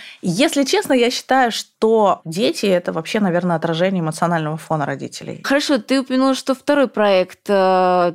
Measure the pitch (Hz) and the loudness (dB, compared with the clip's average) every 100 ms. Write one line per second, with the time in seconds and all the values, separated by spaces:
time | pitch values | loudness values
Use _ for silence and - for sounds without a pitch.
0 | - - 180 170 320 285 269 370 - 262 | -16 -8 -4 0 0 0 0 0 2 2
1 | 240 254 - 262 247 - - _ 220 226 | 2 -2 0 0 2 -2 -10 _ 2 4
2 | 202 - 165 165 262 330 202 175 180 180 | 4 0 -4 -4 -2 -2 0 0 0 -6
3 | 160 220 196 170 180 165 165 160 190 190 | -4 -2 0 0 0 0 -2 0 0 0
4 | 160 156 170 170 156 156 - 156 143 135 | -4 -2 -2 0 -2 -6 -4 -4 -4 -6
5 | - - - - - 277 285 269 - 269 | -10 -12 -14 -10 -2 -2 0 -2 0 -2
6 | 262 254 269 262 - 254 - 294 254 226 | 0 0 0 0 -2 -2 0 2 2 2
7 | 208 190 185 - - 202 185 185 185 180 | 2 2 0 -6 -2 2 4 4 4 2
8 | 175 | 0